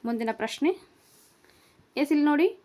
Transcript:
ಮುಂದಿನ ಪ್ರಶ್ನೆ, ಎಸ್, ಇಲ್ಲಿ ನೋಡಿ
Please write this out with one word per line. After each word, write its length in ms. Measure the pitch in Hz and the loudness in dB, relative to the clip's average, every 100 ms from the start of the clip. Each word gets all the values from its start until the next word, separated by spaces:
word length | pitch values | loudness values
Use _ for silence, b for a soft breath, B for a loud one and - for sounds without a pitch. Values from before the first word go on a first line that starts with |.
ಮುಂದಿನ 240 | 233 233 226 | -6 -6 -6
ಪ್ರಶ್ನೆ, 380 | 220 220 - 302 - - _ _ _ _ _ b b b b _ - | -6 -8 -2 -2 -2 -10 _ _ _ _ _ b b b b _ -4
ಎಸ್, 160 | 285 | 0
ಇಲ್ಲಿ 120 | 302 | 2
ನೋಡಿ 240 | 294 294 370 - | 2 4 2 0